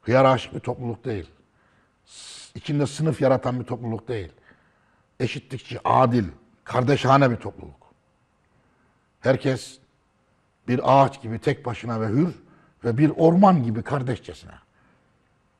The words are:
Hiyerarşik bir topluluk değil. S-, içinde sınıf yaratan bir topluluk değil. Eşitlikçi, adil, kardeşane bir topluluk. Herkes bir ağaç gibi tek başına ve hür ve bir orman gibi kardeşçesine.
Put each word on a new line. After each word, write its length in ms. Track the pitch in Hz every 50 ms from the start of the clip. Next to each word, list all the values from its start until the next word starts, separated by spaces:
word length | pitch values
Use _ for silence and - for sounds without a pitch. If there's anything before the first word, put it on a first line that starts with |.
| _
Hiyerarşik 460 | - 117 131 135 135 131 117 - - -
bir 40 | 127
topluluk 460 | - 123 123 - 127 120 113 - _
değil. 240 | 127 110 95 80 - _ _ _ _ _ _ _ _ _ _ _ _ _ _ _
S-, 540 | _ - - - - - - - - _ -
içinde 280 | - - 147 143 147
sınıf 340 | 123 - - 156 160 131 -
yaratan 380 | 139 131 131 123 - 131 123 127
bir 60 | 123
topluluk 420 | - 123 110 123 113 110 107 -
değil. 240 | - 123 107 92 78 - _ _ _ _ _ _ _ _ _ _ _ _ _ _ _ _ _
Eşitlikçi, 600 | 127 117 - 135 - _ 139 123 - - 123 - -
adil, 380 | - 117 123 131 120 120 123 104 80 69 - _ _ _ _ _
kardeşane 680 | - - 127 127 117 143 - - 127 135 143 143 127
bir 40 | 117
topluluk. 460 | 101 - 101 - - 82 76 - _ _ _ _ _ _ _ _ _ _ _ _ _ _ _ _ _ _ _ _ _ _ _ _ _ _ _ _ _
Herkes 580 | - 131 135 123 - 135 131 120 - - - _ _ _ _ _ _ _ _ _ _ _ _ _ _ _ _ _ _
bir 140 | - 123 127 -
ağaç 380 | - 131 139 135 127 - -
gibi 180 | - 113 110 113
tek 260 | - 147 135 - -
başına 360 | 123 113 - - 120 117 110
ve 60 | 110
hür 280 | 110 101 135 170 180 - - - _ _ _ _ _ _ _ -
ve 140 | 120 113
bir 120 | 120 151 147
orman 540 | - - 160 160 170 185 202 196 185 156 120
gibi 200 | 117 107 113 -
kardeşçesine. 680 | - 143 139 127 127 120 - - - 90 - - - - - _ _ _ _ _ _ _ _ _ _ _ _ _ _ _ _ _ _ _